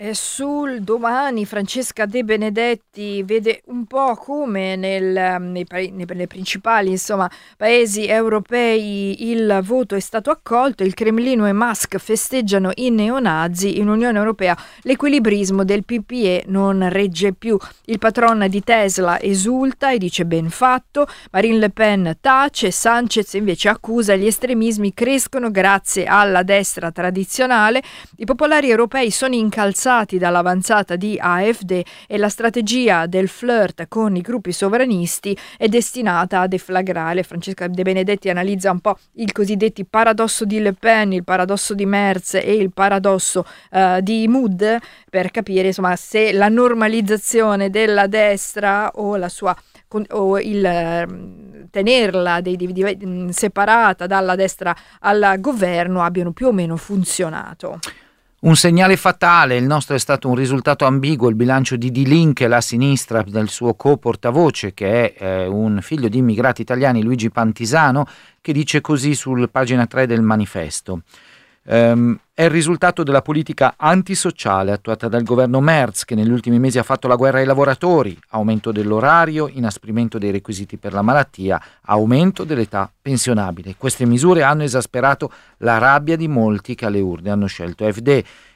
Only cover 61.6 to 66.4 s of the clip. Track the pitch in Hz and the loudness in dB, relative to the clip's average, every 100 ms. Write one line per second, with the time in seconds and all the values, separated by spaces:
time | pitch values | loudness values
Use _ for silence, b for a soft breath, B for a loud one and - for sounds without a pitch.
61.6 | 131 123 127 123 135 165 160 131 117 120 | 0 -2 -2 0 4 6 4 4 4 2
62.6 | - 120 139 139 - 113 101 107 107 - | 2 0 2 0 0 -2 -2 -2 -4 -2
63.6 | 120 - 139 147 120 110 120 143 156 - | -2 0 2 2 0 -2 0 2 2 0
64.6 | 98 - 98 120 113 - 95 92 92 104 | -8 -4 0 2 0 -2 -4 -2 -2 -2
65.6 | 110 101 - 151 117 123 123 107 | 0 -2 -4 -4 -2 2 0 2